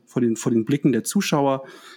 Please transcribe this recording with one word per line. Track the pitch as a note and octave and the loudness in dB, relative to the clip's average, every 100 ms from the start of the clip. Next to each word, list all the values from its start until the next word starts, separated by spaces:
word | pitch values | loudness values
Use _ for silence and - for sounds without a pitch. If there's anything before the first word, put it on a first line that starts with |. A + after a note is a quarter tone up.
vor | _ B2+ | _ -2
den, | A#2+ A2 | 0 0
vor | C#3 | 0
den | A2+ A2 | 0 0
Blicken | C#3+ D3+ | 0 2
der | A2+ | 0
Zuschauer. | - G3+ - D#3 C#3 C3+ - - - | 0 -2 0 0 2 0 -6 -18 -20